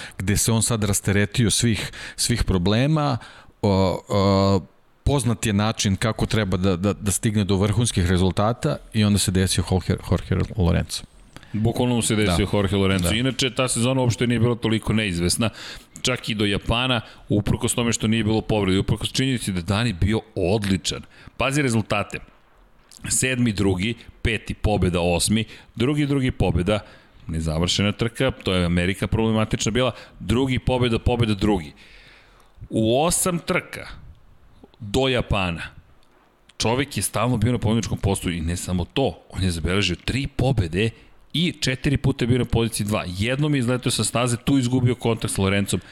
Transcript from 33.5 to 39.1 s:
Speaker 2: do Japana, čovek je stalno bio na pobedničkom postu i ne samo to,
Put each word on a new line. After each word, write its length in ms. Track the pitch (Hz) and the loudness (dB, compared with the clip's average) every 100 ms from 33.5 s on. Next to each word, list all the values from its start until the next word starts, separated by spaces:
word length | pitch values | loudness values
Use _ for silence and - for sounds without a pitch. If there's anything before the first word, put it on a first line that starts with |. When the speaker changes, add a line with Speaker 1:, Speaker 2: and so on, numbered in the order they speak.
| 175 - - - - - - - - - - - - | -4 -4 -12 -14 -18 -20 -20 -20 -20 -20 -20 -20 -16
Speaker 2:
do 280 | 101 131 135 | -4 0 0
Japana, 540 | 120 - 104 90 80 - - - - - _ _ _ - - | 0 0 -2 -2 -4 -10 -16 -20 -20 -20 _ _ _ -20 -4
čovek 380 | 110 127 135 107 | -2 0 -2 -4
je 60 | |
stalno 340 | - 104 120 120 | -4 -2 0 2
bio 160 | 117 | 2
na 60 | 120 | 2
pobedničkom 400 | 104 113 - 98 | 0 0 -2 -2
postu 320 | 98 98 92 | 0 0 -2
i 100 | 85 | -2
ne 160 | 80 87 | -2 -4
samo 280 | - 92 85 | -2 -2 -2
to, 320 | 135 120 | -2 -2